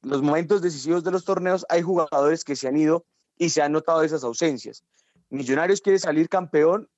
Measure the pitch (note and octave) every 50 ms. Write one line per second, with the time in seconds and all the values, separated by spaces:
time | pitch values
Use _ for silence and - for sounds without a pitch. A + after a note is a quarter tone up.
0 | - C3 C#3 C#3 C#3 D3 D3 D#3+ E3+ D3+ G#3 G3+ E3+ F3+ D#3+ C#3+ B2+ D3+ E3+ F3
1 | E3 E3 F3 F#3 F3 - F#3+ F3+ F3+ F#3 F#3 F#3 F3+ - E3 E3+ F3 E3 F#3+ F3
2 | D#3+ D3+ - C#3+ C#3+ D3 D#3+ E3 - - C#3+ B2+ - C3 C3+ D3+ D#3 D3+ D#3+ E3+
3 | - _ _ _ _ _ _ _ E3+ E3 - D#3+ D3 C#3+ D3 D#3 D#3 - E3 D#3+
4 | D#3 D#3+ D#3 D#3 C3 A#2+ A#2 - - E3 C#3 A#2+ - G#2 - - _ _ _ _
5 | _ _ _ _ _ _ - C3+ C#3 B2 C3+ C#3+ E3 F#3 G3 G3 _ G3+ G3 F#3+
6 | F3 F3 D3 D#3 E3 E3 - F#3+ F3+ D#3 - D3+ D3+ D#3+ F3+ G#3+ - _ _